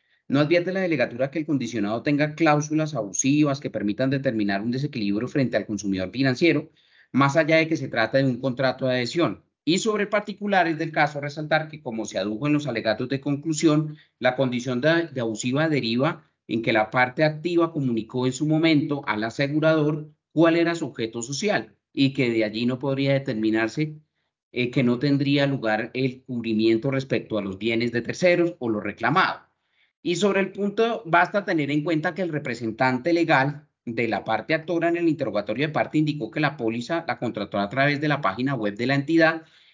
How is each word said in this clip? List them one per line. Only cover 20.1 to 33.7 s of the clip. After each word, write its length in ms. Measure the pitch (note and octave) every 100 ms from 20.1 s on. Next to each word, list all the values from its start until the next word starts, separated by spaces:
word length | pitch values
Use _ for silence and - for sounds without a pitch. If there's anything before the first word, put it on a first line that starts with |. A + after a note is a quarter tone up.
| _ _
cuál 240 | D3 E3 E3+
era 200 | E3+ E3+
su 100 | C#3
objeto 360 | - A2+ A#2
social 540 | B2 C#3 G#3 C#3 - _ _
y 220 | - C3+
que 180 | C#3 B2
de 140 | A2+ G#2+
allí 200 | G#2+ A#2+
no 140 | B2+
podría 320 | C#3 C3+ C#3
determinarse, 840 | C3+ C3+ A2 A2 A2 A2+ D3+ D#3 D3+ _ _ _ _ _
eh, 180 | B2 B2
que 120 | C#3+
no 140 | B2 A#2+
tendría 480 | C#3+ C#3 C#3 C#3+ C#3
lugar 460 | C3+ A2 G#2+ -
el 300 | B2+ C3 B2
cubrimiento 640 | - B2 A2+ A2 A2+ A2+ C3+
respecto 480 | C3+ C3 A#2 - A2
a 40 |
los 160 | G2 F#2
bienes 340 | A2 A2+ A#2+
de 100 | A#2+
terceros 540 | A#2+ B2+ F3+ F3 E3+ -
o 100 | A#2+
lo 100 | G#2
reclamado. 600 | G#2 - A#2 F3 D#3 - - _ _ _ _ _
Y 120 | E3 E3+
sobre 240 | G3+ G3
el 120 | F#3+
punto, 520 | G3 G3+ G3+ A3+ A3+ E3
basta 400 | E3+ F3 G#3 G3+
tener 240 | E3+ C#3
en 140 | D3+
cuenta 320 | D#3 D#3 F3+ G3
que 80 |
el 60 | F3
representante 840 | D3 C3+ A2 A2+ A2 B2+ B2+ E3+
legal 540 | E3+ D#3+ C#3+ C#3 D3 -